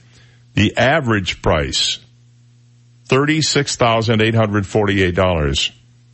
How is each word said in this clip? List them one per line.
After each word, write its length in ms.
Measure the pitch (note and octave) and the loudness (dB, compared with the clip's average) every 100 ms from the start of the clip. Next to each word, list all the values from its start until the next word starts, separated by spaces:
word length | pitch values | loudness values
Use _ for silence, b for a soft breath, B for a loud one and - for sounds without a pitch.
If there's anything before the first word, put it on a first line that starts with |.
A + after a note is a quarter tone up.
| b b b b b | b b b b b
The 240 | - G#2 - | -2 0 2
average 640 | A#2+ D#3+ B2+ G#2+ F2+ - | 0 0 0 -2 -2 -4
price, 600 | - E2 C#2 B1+ - - - _ _ _ _ _ _ _ _ _ _ | -2 0 -2 -4 -4 -6 -12 _ _ _ _ _ _ _ _ _ _
thirty-six 720 | C3 C#3+ D#3 D3 D3+ C#3 - | 0 2 0 0 -2 -2 0
thousand 440 | A#2+ A2+ A2 A2+ | 2 2 2 2
eight 140 | A2 | 2
hundred 320 | A2+ A2 G#2 F#2 | 2 0 0 -2
forty-eight 480 | A2 G2+ G2 F#2 | 0 0 2 0
dollars 580 | F2 F#2 E2+ C#2+ C#2+ - - _ _ _ | 0 0 0 -2 -2 -4 -8 _ _ _